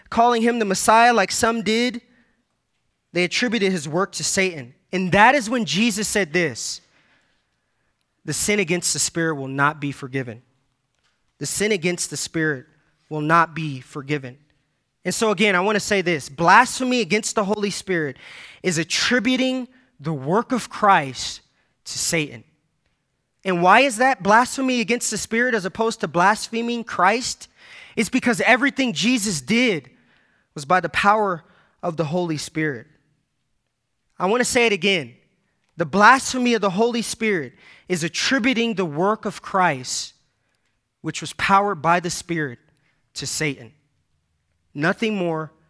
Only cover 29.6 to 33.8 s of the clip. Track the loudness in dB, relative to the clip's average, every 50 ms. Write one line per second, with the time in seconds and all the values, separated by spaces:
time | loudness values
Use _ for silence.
29.6 | 2 2 0 -2 -6 -10 _ _ _ _ _ _ _ _ _ _ _ _ -16 -8
30.6 | -2 2 2 2 2 0 -2 2 4 4 4 4 2 0 -2 -4 -8 _ _ _
31.6 | _ _ _ _ -8 -6 -4 -4 -4 -2 -2 -2 -2 -2 -4 -6 -8 -8 -6 -4
32.6 | -4 -4 -4 -8 -12 _ _ _ _ _ _ _ _ _ _ _ _ _ _ _
33.6 | _ _ _ _